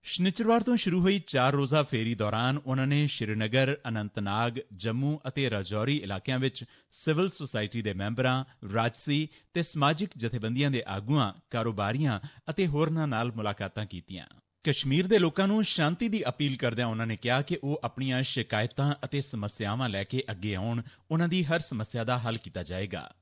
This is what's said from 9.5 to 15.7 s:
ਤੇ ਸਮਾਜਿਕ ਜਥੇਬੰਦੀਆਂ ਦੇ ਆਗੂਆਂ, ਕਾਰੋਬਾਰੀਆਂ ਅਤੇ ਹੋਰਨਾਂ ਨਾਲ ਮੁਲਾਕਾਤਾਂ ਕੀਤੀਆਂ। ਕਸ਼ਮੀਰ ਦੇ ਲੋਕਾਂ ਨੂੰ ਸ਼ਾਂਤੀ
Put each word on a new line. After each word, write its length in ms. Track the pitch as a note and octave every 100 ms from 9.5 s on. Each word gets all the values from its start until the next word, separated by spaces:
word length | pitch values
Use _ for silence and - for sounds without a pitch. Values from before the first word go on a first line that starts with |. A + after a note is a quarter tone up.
ਤੇ 80 | F3
ਸਮਾਜਿਕ 540 | E3 D#3 C#3+ D#3+ G3+ -
ਜਥੇਬੰਦੀਆਂ 540 | A2+ A#2+ A2 B2 C#3+
ਦੇ 120 | C3 G#2
ਆਗੂਆਂ, 440 | G2 G#2 D3 G#2 - _
ਕਾਰੋਬਾਰੀਆਂ 720 | A#2+ A2+ G2+ G2+ B2+ D3+ G#2 - - -
ਅਤੇ 160 | D#3+ F3+
ਹੋਰਨਾਂ 400 | C#3+ D#3+ D#3+ D3+
ਨਾਲ 240 | A2+ A#2+
ਮੁਲਾਕਾਤਾਂ 540 | A2 G#2 G2+ G2 - G#2
ਕੀਤੀਆਂ। 400 | F2+ - F#2 - - _ _
ਕਸ਼ਮੀਰ 420 | D#3+ C3+ C3+ D3 F#3
ਦੇ 120 | A3
ਲੋਕਾਂ 280 | E3+ E3+ G3
ਨੂੰ 140 | G#3+
ਸ਼ਾਂਤੀ 440 | G3+